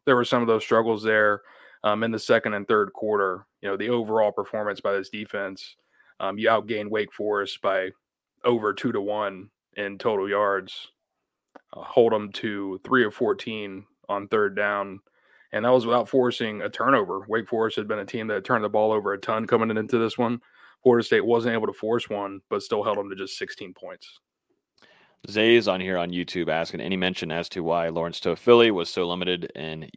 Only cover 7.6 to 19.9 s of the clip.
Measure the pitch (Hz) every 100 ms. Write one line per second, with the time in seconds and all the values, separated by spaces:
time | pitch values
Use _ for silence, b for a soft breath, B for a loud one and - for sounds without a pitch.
7.6 | 101 95 92 - _ _ _ _ 123 117
8.6 | 107 98 123 110 101 104 101 92 104 _
9.6 | _ - 101 98 117 104 98 101 104 98
10.6 | 95 - - _ _ _ _ _ _ -
11.6 | _ - - - 113 107 104 - 113 101
12.6 | 98 92 - 127 107 - 113 98 - 107
13.6 | 101 95 101 _ - 101 101 110 101 98
14.6 | 104 101 98 95 _ b b b b 107
15.6 | 117 131 117 120 110 135 123 - 110 104
16.6 | 104 - 120 131 90 95 101 113 101 113
17.6 | 113 110 107 107 98 117 110 104 - 120
18.6 | 104 107 110 107 98 98 - 110 110 117
19.6 | 113 110 104